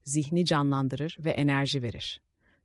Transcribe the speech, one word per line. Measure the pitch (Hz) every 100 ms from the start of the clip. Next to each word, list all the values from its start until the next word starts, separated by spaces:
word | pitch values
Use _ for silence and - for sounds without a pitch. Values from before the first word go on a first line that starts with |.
zihni | 139 147 143 170 165
canlandırır | 156 143 135 135 131 156 -
ve | 156
enerji | - 143 139 139 143
verir. | 120 - - - _ _ _ _